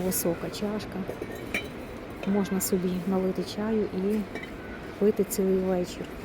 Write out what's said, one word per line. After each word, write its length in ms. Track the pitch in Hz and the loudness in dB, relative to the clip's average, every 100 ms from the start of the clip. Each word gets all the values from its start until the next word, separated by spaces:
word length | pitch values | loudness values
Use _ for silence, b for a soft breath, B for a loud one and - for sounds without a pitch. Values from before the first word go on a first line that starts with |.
| 185 | 2
висока 440 | - 175 165 156 | 2 2 0 -4
чашка. 480 | - 208 208 - 190 185 - - - - - - - - - - - 196 | -2 -2 -2 -4 -4 -6 -6 -8 -8 -4 -4 -4 -8 -10 -10 -10 -4 2
Можна 340 | 202 190 190 | 2 2 0
собі 300 | - 190 180 180 190 | 2 2 2 0 2
налити 380 | 185 185 185 170 - | 2 2 0 -4 -2
чаю 260 | 214 220 | 0 2
і 380 | - 185 196 214 190 - - - - - - - | 2 0 2 2 0 -6 -8 -10 -10 -10 -10 4
пити 260 | 208 214 | 4 6
цілий 340 | 190 - 190 190 | 2 2 4 4
вечір. 460 | 185 180 175 - - - | 4 2 0 -4 -8 -8